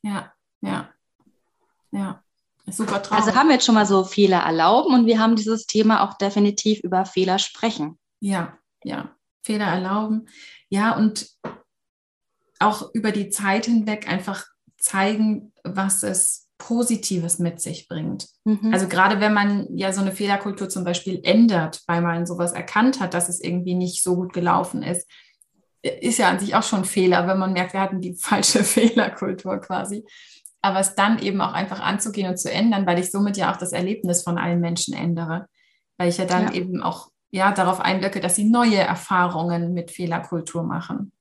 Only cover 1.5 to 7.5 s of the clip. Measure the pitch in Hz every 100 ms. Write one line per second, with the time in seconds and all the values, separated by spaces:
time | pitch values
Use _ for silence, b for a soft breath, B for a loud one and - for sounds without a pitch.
1.5 | _ _ _ _ 202 190 185 _ _ _
2.5 | _ - 190 208 202 - 208 220 247 311
3.5 | 254 - 220 202 196 190 - 196 180 -
4.5 | 165 165 233 311 254 226 226 226 226 214
5.5 | 220 - 214 214 220 196 - 196 202 202
6.5 | 202 214 208 180 185 180 - 185 185 -